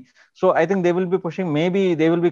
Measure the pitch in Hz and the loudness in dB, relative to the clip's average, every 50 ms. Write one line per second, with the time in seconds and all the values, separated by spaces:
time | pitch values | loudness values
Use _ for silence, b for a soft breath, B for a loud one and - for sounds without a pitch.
0 | 131 b b b b b b _ - 185 143 139 165 165 196 196 175 175 170 180 | -10 b b b b b b _ 0 2 2 2 2 0 0 0 0 0 0 0
1 | 185 175 185 185 - 170 151 - 190 170 147 151 165 185 175 196 196 185 170 147 | -2 -2 -2 -4 -4 -6 -6 -6 -6 -4 -2 -2 -2 0 0 0 0 0 0 2
2 | 156 165 170 170 170 175 | 2 2 2 2 0 0